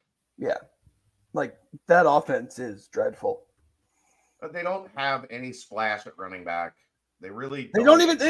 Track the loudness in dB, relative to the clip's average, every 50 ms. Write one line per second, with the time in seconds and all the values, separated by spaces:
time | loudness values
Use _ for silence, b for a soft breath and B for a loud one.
0 | _ _ _ _ _ _ _ -6 -4 -4 -4 -4 -8 -14 _ _ _ _ _ _
1 | _ _ _ _ _ _ -6 -4 -4 -4 -8 _ _ _ -20 -8 _ 4 6 6
2 | 8 6 6 4 2 0 -2 -2 -4 -6 -10 -10 -10 -10 -10 -12 -18 _ -4 -2
3 | -2 -2 -4 -4 -4 -4 -4 -6 -10 _ _ _ _ _ _ _ _ _ _ _
4 | _ _ _ _ _ _ _ _ -14 -12 -10 -6 -4 -4 -4 -6 -8 -10 -8 -4
5 | -2 -2 -2 -2 -4 -10 -12 -10 -10 -12 -12 -14 -16 -10 -6 -4 -2 -2 -2 -4
6 | -6 -12 -16 -14 -14 -12 -12 -10 -8 -6 -4 -4 -6 -6 -10 _ _ _ _ _
7 | _ _ _ _ -18 -16 -12 -12 -10 -10 -8 -10 -8 -2 0 6 6 8 8 8
8 | 6 4 4 2 2